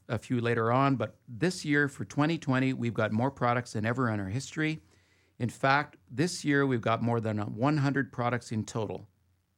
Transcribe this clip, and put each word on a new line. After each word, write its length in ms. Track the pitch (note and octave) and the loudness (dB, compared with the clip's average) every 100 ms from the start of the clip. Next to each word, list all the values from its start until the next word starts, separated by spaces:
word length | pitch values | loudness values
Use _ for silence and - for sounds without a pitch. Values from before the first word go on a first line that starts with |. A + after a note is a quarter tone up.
| - | -6
a 100 | A2+ | -6
few 200 | - B2 | -2 -2
later 320 | A#2 A#2 A2+ | 2 2 2
on, 260 | B2+ C#3 C3 | 4 4 2
but 180 | - - - | -2 -8 -16
this 380 | A2+ E3+ F#3 D#3 | -4 -2 -2 0
year 220 | C#3+ C#3 | 2 0
for 180 | - - | -2 -6
twenty 320 | C#3+ D3+ E3 | 0 0 0
twenty, 340 | - B2+ C3 | 0 2 2
we've 220 | C3 A#2 | 0 -2
got 180 | G2+ G#2+ | 0 0
more 200 | G#2+ C3 | 2 0
products 420 | - B2 B2 A#2+ | 0 0 0 -2
than 120 | A2+ G#2+ | -4 -2
ever 240 | A#2+ B2 | 0 0
in 100 | G#2+ | 0
our 100 | F#2+ | -2
history. 520 | A#2+ - - D#3 D#3 - _ _ _ _ - | -4 -6 -2 -2 -2 -10 _ _ _ _ -6
In 100 | A#2+ | -4
fact, 480 | - C3+ C#3 D3 - _ | 0 2 4 2 -8 _
this 360 | A#2+ F3+ F3 D3 | -2 -2 0 0
year 200 | C#3 C#3 | 2 2
we've 140 | B2 | 2
got 220 | A2+ A2+ | 2 0
more 180 | A2+ A#2 | 2 0
than 200 | A2 G#2 | 0 -2
one 380 | G#2+ A2+ C3 D3+ | -4 0 2 2
hundred 360 | C#3 C#3 C3+ | 2 0 -2
products 380 | - A#2+ A#2+ - | -2 -2 -2 -4
in 120 | A2 | -6
total, 440 | G#2 A#2 G2+ F#2+ - _ _ _ _ | -4 -4 -4 -6 -12 _ _ _ _